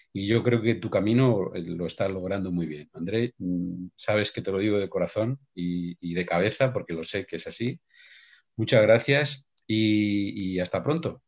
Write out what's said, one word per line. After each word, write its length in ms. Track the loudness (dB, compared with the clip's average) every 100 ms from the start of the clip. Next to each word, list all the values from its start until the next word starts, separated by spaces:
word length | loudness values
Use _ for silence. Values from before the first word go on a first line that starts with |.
| _
Y 140 | -6 -2
yo 140 | 0
creo 180 | 2 2
que 140 | 0 -2
tu 140 | 0
camino, 640 | 0 2 4 4 2 -2 -6
eh, 60 |
lo 240 | -8 -6 -6
estás 240 | -4 -4
logrando 400 | -4 -4 -4 -2
muy 140 | -2 -4
bien. 220 | -8 -14
André, 400 | -10 -4 -2 -2 -4
mm, 480 | -4 -4 -4 -8 -12 -8
sabes 360 | -2 0 0
que 100 | -4
te 100 | -4
lo 80 | 0
digo 180 | 0 0
de 80 | -2
corazón 500 | -2 -2 -2 -2 -4 _ -6
y, 420 | -4 -4 -6 -8
y 140 | -6
de 120 | -4 0
cabeza, 440 | 2 2 2 0
porque 200 | 0 -6
lo 100 | -8
sé 220 | -4 -6 -6
que 100 | -8
es 100 | -8
así. 320 | -6 -6 -6 _ _ -20 -20 -20 -20 _ -4
Muchas 260 | 4 6
gracias 640 | 8 6 6 2 2 -2 _ -14 -2
y, 840 | 2 4 4 4 2 -2 -4 -2 -2
y 40 |
hasta 220 | -2 -2
pronto. 400 | 0 -2 -2 -8